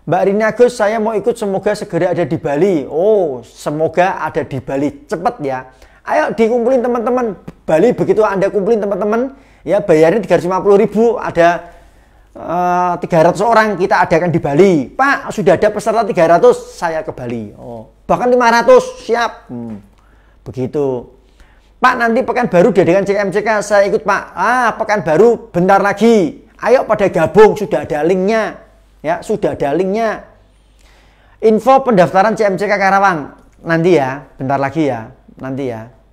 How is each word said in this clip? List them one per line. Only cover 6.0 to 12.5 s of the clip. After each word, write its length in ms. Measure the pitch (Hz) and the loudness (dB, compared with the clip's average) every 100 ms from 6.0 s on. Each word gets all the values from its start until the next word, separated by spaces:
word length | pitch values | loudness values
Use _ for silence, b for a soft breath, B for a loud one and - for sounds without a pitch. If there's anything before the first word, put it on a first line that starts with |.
Ayo 320 | - 285 302 | -4 -2 -2
dikumpulin 480 | 185 220 240 233 262 | 0 0 2 0 0
teman-teman. 560 | 240 240 226 247 240 190 - - | 0 -2 -2 -2 -4 -8 -16 -20
Bali 320 | - 160 214 | -2 2 2
begitu 240 | 226 156 196 214 | 0 0 0 0
Anda 240 | 196 196 | 0 -2
kumpulin 320 | 202 190 233 | -2 -2 -2
teman-teman, 560 | 202 196 208 226 262 269 b b | -2 -4 -2 -2 -4 -8 b b
ya, 160 | - 196 | -4 -2
bayarnya 400 | 202 156 160 208 | 2 4 4 2
tiga 220 | 202 170 | 0 0
ratus 80 | 160 | 0
lima 80 | 185 | -2
puluh 240 | 180 202 | 2 4
ribu, 320 | 214 208 233 | 4 2 0
ada, 480 | 208 - 151 170 170 - b b b b b b | 0 -4 2 2 2 -6 b b b b b b
eh, 580 | - - | -16 -8